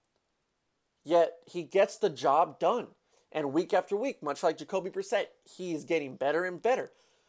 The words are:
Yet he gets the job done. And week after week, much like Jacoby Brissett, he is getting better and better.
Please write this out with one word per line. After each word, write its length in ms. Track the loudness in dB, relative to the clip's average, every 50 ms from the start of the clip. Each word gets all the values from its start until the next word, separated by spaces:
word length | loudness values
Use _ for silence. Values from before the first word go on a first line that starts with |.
| _ _ _ _ _ _ _ _ _ _ _ _ _ _ _ _ _ _ _ _
Yet 300 | _ 2 4 4 4 4 0 -6 _
he 160 | -12 -10 -10
gets 340 | -8 0 2 2 2 2 2
the 140 | 0 -2 -2
job 480 | -2 0 2 4 4 4 4 2 0 0
done. 300 | 0 0 0 0 -4 -8 -14 _ _ _ _ _ _ _
And 220 | -6 -4 -4 0 0
week 180 | 0 0 2
after 240 | 0 0 0 0 -2
week, 260 | -2 -2 -4 -6 -4
much 200 | -6 -6 -4 0
like 160 | 0 0 0 -2
Jacoby 320 | -6 -6 -6 -4 -4 -4
Brissett, 360 | -6 -8 -6 -2 -2 -2 -2 -4 -10 _ _
he 300 | -20 -14 -10 -6 -6 -6
is 100 | -6 -2
getting 320 | -2 -2 -2 -2 -4 -6
better 280 | -4 -2 0 0 0 -2
and 160 | -4 -4 -2
better. 320 | 0 0 0 0 -2 -6 -14 _ _ _ _ _ _